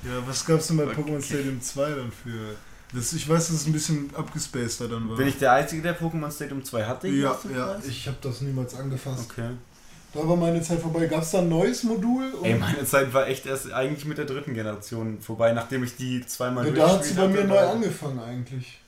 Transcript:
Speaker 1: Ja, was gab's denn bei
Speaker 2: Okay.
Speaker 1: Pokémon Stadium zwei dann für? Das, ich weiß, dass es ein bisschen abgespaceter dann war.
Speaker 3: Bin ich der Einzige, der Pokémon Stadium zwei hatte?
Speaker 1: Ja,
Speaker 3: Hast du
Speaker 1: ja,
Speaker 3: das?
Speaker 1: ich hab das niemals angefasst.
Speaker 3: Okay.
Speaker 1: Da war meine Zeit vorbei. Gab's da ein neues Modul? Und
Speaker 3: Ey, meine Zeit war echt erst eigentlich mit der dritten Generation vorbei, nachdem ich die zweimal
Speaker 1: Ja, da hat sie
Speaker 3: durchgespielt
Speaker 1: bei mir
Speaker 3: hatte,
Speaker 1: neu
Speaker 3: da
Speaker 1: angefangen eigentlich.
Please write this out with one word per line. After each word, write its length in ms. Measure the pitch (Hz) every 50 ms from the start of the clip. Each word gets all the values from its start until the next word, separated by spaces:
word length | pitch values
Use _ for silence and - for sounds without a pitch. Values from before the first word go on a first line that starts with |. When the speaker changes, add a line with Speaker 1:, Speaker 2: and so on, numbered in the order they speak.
| -
Speaker 1:
Ja, 60 | 123 123 127 123
was 220 | 123 135 - -
gab's 220 | - 165 156 160 -
denn 80 | 160
bei 80 | 156 147
Speaker 2:
Okay. 160 | 135 110 151 147
Speaker 1:
Pokémon 180 | 147 151 143
Stadium 400 | 139 - 143 143 135 135 131 123
zwei 300 | - - - 139 139 151
dann 220 | 151 139 123 120 -
für? 420 | - - 123 117 113 110 107 107 104 - - - - - - -
Das, 180 | 123 117 - 165
ich 160 | 156 - 143
weiß, 200 | 160 165 160 165
dass 80 | 165
es 100 | 151 135
ein 60 | 156 156
bisschen 380 | 151 151 - 160 147 143 143 -
abgespaceter 720 | - 151 - - 156 - - - 131 120 113 - - 120 110
dann 220 | 117 113 113 110
war. 60 | 113
Speaker 3:
Bin 100 | 117 135
ich 120 | 139 135 -
der 140 | 143 127 120
Einzige, 300 | 139 147 151 165 160 151
der 160 | 175 - -
Pokémon 300 | 165 165 165 165 151 147 -
Stadium 300 | - 151 135 139 139 127
zwei 200 | - - 117 107
hatte? 240 | 107 127 - - 190
Speaker 1:
Ja, 220 | 143 139 139 135
Speaker 3:
Hast 140 | 127 - -
du 20 | 131
Speaker 1:
ja, 260 | 135 127 127 127 -
Speaker 3:
das? 120 | 107 107
Speaker 1:
ich 200 | 135 120 - -
hab 140 | 139 127 - -
das 180 | 135 120 -
niemals 360 | 139 139 135 131 127 120 - 127
angefasst. 500 | 135 139 131 123 - 139 131 123 120 - -
Speaker 3:
Okay. 180 | - 117 117 127 123 - - - - - - - - - - -
Speaker 1:
Da 120 | 147 156
war 100 | 160 175
meine 260 | 175 170 170 170 170 165
Zeit 160 | - 175 165
vorbei. 260 | - 165 156 165 165
Gab's 260 | 156 156 160 160 - -
da 60 | 190
ein 80 | 175 170
neues 340 | 165 160 190 226 247 - -
Modul? 480 | 226 226 196 180 240 247 262 262 262 262
Und 100 | - 175
Speaker 3:
Ey, 100 | 113 113
meine 300 | 117 95 98 - 147 135
Zeit 280 | 120 - 139 135 127 120
war 140 | 135 131
echt 200 | 120 135 131 -
erst 260 | 135 135 131 - 131 107
eigentlich 320 | 123 131 139 151 139 143
mit 100 | 151 151
der 80 | 151 147
dritten 280 | 131 131 139 143 151 127
Generation 680 | 110 110 107 104 101 98 - 123 113 113 113 110 104
vorbei, 320 | - - 113 110 117 117 117
nachdem 300 | 117 117 - 135 131 123
ich 140 | 120 -
die 280 | - 127 127 127 123 123
zweimal 440 | - - - 123 123 127 123 123 151
Speaker 1:
Ja, 40 | 151
da 200 | 165 151 170 190
hat 120 | 190 -
sie 120 | - 185
Speaker 3:
durchgespielt 0 | 180
Speaker 1:
bei 100 | 190 190
mir 100 | 190 202
Speaker 3:
hatte, 80 | 196 196
Speaker 1:
neu 60 | 196 196 190
Speaker 3:
da 60 | 175 202
Speaker 1:
angefangen 480 | 233 226 180 160 - 156 143 131 127
eigentlich. 580 | 113 120 120 123 120 - 135 131 123 - - - _